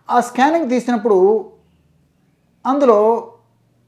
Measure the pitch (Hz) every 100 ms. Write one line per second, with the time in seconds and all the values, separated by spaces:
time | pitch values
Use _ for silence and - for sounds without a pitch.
0 | - 240 233 - 269 339 262 247 - 240
1 | 240 190 190 220 - - _ _ _ _
2 | _ _ _ _ _ _ 240 285 269 208
3 | 214 233 - - _ _ _ _